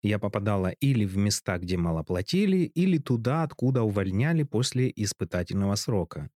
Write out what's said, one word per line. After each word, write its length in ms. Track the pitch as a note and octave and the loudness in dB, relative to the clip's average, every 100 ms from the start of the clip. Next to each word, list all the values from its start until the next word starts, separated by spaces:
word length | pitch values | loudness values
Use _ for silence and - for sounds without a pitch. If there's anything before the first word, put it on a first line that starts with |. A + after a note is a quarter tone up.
Я 160 | G2+ G#2 | 0 0
попадала 500 | G2+ G#2 G2+ G2+ F#2 | 0 -2 0 2 0
или 380 | - C#3 B2+ G2+ | 0 0 2 2
в 100 | F#2+ | 2
места, 420 | G2+ - - F2+ | 0 0 -2 -4
где 180 | F2 F2+ | -2 0
мало 260 | E2+ D#2+ | 0 -2
платили, 680 | D#2 F2+ F#2+ F3+ G#3 F#3+ E3+ | -2 -2 0 0 2 2 0
или 240 | - F#3 E3 | 0 2 2
туда, 460 | - A#2+ A2+ D#3 | 0 -2 0 0
откуда 380 | D#3 - B2 C3 | -2 -2 0 2
увольняли 600 | A2 G2+ F#2+ F#2+ C#3+ E3 | 2 0 0 0 2 2
после 500 | D3 G#2+ B2+ B2+ B2+ | 0 0 0 0 -2
испытательного 800 | - G#2 - F2 F2+ F2 G2 G2 G2+ | 0 -6 -4 -4 -2 -2 0 0 0
срока. 520 | - G#2+ E2+ D2+ D2 | 0 0 -2 -6 -10